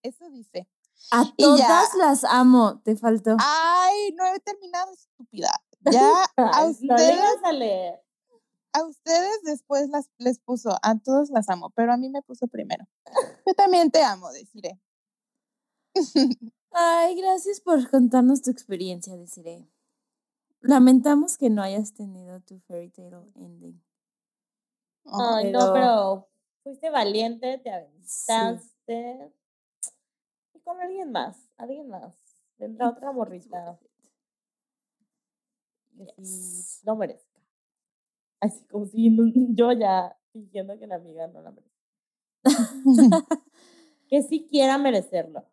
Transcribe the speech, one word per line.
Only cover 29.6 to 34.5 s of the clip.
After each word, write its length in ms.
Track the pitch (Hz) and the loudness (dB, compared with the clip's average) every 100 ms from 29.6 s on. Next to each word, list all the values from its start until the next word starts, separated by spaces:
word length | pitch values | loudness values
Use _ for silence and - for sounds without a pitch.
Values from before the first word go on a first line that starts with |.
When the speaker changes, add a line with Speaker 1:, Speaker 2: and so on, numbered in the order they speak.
| _ _ - _ _ _ _ _ _ | _ _ -18 _ _ _ _ _ _
Speaker 3:
Y 60 | _ | _
con 200 | - 359 | -18 -12
alguien 300 | 359 381 330 | -12 -12 -10
más, 360 | 202 - 185 _ _ | -8 -10 -14 _ _
alguien 320 | 240 285 277 | -16 -14 -16
más. 280 | 190 185 _ _ _ _ _ | -18 -20 _ _ _ _ _
Vendrá 300 | 214 220 240 | -16 -6 -6
otra 200 | 240 277 | -6 -12
Speaker 2:
It's 80 | 262 | -10
Speaker 3:
morrita 480 | 202 180 _ 180 170 | -10 -12 _ -16 -16
Speaker 2:
worth 160 | 170 | -20
it. 80 | _ _ _ _ _ _ _ | _ _ _ _ _ _ _